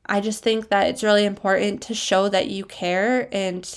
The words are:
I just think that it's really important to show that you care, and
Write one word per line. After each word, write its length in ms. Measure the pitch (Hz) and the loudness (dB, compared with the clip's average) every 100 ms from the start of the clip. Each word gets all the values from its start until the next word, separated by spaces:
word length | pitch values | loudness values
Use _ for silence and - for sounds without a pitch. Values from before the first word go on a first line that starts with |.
I 160 | - 202 | -2 -2
just 220 | 220 214 | -2 -2
think 260 | 226 220 220 | 0 0 0
that 200 | 202 - | 0 0
it's 140 | - | 0
really 220 | 214 208 | 2 4
important 560 | 202 196 196 190 202 196 | 4 0 0 2 0 -4
to 120 | - | -8
show 340 | 226 - 190 196 | -6 2 2 4
that 200 | 190 - | 2 0
you 180 | 196 190 | -4 -10
care, 640 | - 175 185 226 254 - | -6 -2 0 2 0 -2
and 340 | 196 190 180 - | -4 -4 -6 -10